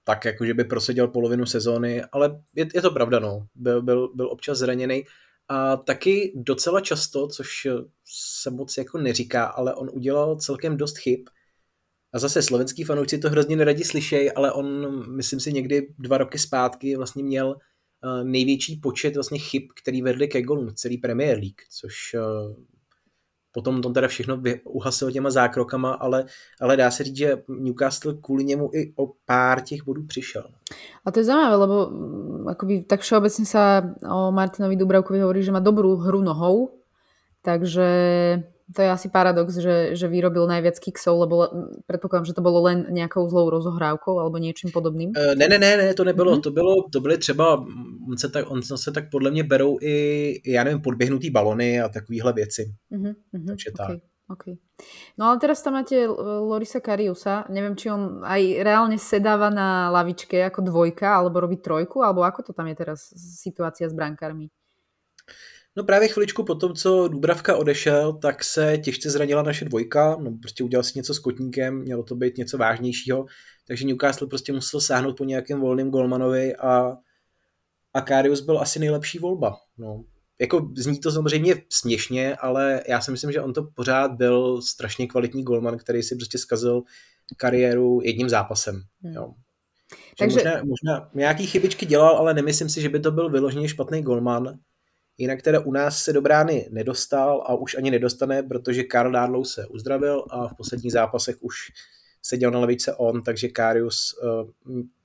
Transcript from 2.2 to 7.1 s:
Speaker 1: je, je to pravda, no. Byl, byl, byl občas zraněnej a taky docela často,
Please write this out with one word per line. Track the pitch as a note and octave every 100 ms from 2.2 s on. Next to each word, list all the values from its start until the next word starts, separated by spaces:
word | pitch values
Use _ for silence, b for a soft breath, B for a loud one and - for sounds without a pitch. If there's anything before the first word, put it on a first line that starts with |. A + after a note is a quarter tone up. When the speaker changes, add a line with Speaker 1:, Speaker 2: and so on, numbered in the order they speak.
| D3 D3 _
Speaker 1:
je, | - D#3+
je | F3
to | F3+
pravda, | D3 A#2 A#2+
no. | G#2+ G2+ G#2
Byl, | - B2 A#2+
byl, | B2 B2 B2+
byl | B2+ C3
občas | C#3+ - C3+
zraněnej | B2+ B2+ B2+ C3 C#3 b b b -
a | C3+ C3+ C3+
taky | - C#3+ F#3 G3 G3 C3+
docela | B2 C3+ F3 F#3+
často, | F#3+ D#3 -